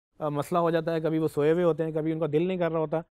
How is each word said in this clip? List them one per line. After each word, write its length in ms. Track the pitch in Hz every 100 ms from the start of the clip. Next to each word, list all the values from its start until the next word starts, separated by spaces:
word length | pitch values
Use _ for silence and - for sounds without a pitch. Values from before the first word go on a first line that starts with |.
| _ -
अ, 80 | 151
मसला 300 | 147 139 180
हो 120 | 170
जाता 220 | 165 160
है, 80 | 165
कभी 180 | 160 160
वो 100 | 156
सोए 240 | - 147
हुए 100 | 165
होते 200 | 175 156
हैं, 100 | 160
कभी 200 | 156 156
उनका 140 | 160 160
दिल 220 | 147 180
नहीं 100 | 185
कर 120 | 170
रहा 100 | 160
होता, 240 | 156 160 - _